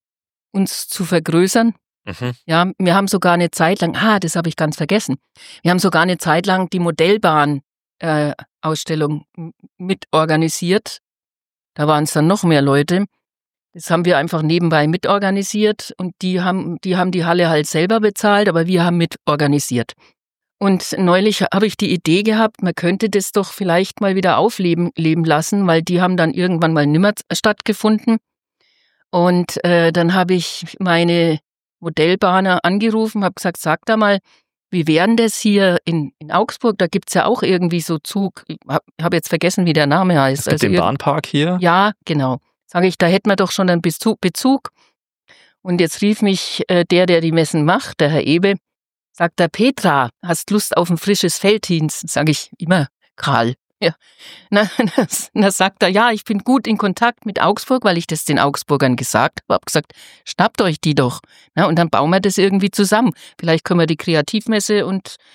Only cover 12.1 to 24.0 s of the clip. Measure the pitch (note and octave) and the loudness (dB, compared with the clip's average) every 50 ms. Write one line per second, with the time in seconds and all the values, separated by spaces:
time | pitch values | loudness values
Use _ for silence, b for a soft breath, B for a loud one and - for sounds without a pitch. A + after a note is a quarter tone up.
12.1 | - D#3 D3+ E3 G3 G#3+ - E3+ D#3 C#3+ C#3 C#3 C#3 C#3+ C#3+ - - F#3+ G3+ - | 0 2 2 2 2 2 2 2 2 4 4 4 2 2 2 0 0 -2 -2 -4
13.1 | _ _ _ _ _ _ _ _ _ _ _ _ _ F3 - - E3+ E3+ E3+ F3 | _ _ _ _ _ _ _ _ _ _ _ _ _ -18 -4 -2 0 0 2 2
14.1 | F3 C#3 C#3 E3+ F3 D#3+ D#3 D3+ E3 F3 F3 E3 D#3+ D3+ D3 D#3 E3 F3+ - - | 2 2 2 0 -2 -2 0 2 2 2 2 2 2 2 2 2 0 -2 0 0
15.1 | G3+ G3+ G3+ F#3+ G3 G3 G3 - - G#3 G#3+ G#3 A3 - - - - - F#3 F3 | 0 0 0 0 -2 -2 -4 -4 -2 0 0 0 0 -2 -8 -16 -12 -10 -10 -10
16.1 | - _ - F#3 F3+ F3+ F3 F#3 F#3 F#3+ - E3+ E3+ - - F#3 F3+ F#3+ - F#3 | -8 _ -4 -2 -2 -2 -2 -2 -2 -2 -4 -6 -8 -8 -4 -4 -2 0 0 0
17.1 | F3 F3+ D#3+ E3+ E3+ F3+ F3 E3 E3 D3+ D3+ - - D#3 E3+ F#3+ A3+ A3+ G#3+ G#3 | -2 -2 0 0 0 2 2 2 2 0 -2 -2 -2 -2 0 0 0 0 0 0
18.1 | G3+ - - G#3 G3+ G3+ G#3 G3 D#3+ E3 E3 F3 F#3 E3+ E3+ F3 F3 F3 E3+ E3 | -2 0 0 2 2 4 2 2 2 0 0 2 0 2 2 2 2 0 0 -2
19.1 | - - _ - D3 C#3+ D3 C#3+ C#3+ C#3+ - - B2 A#2+ A2+ - - b b b | -4 -8 _ -4 -2 0 2 2 2 0 0 -2 -2 -4 -4 -4 -10 b b b
20.1 | b _ _ _ _ _ _ _ _ _ G3+ G3 F#3+ F3+ - - - - G3 F3 | b _ _ _ _ _ _ _ _ _ 0 2 2 0 0 -6 -4 0 2 2
21.1 | F3 F#3 G3+ G#3+ G3+ - F#3+ - - G3 G#3+ G#3 - - G#3 - F#3 F3 - D#3+ | 4 4 4 2 2 0 -2 -2 0 0 0 0 0 -2 -2 -2 -2 0 2 2
22.1 | E3 F#3+ G#3 A3 G#3+ G#3+ A3+ A3 - - G3+ F3 E3 - F#3 F3 F#3 G3 A3+ G3+ | 2 2 2 0 2 2 0 0 -2 -4 -4 -4 -4 -2 -2 -2 0 0 -2 -2
23.1 | G3+ G3+ F#3+ - - G#3 F#3+ - - - G3+ F3 E3 F3 G3 - - - | 0 -2 -4 -2 -4 -4 -4 -4 -6 -6 -2 0 0 0 0 -2 -4 -4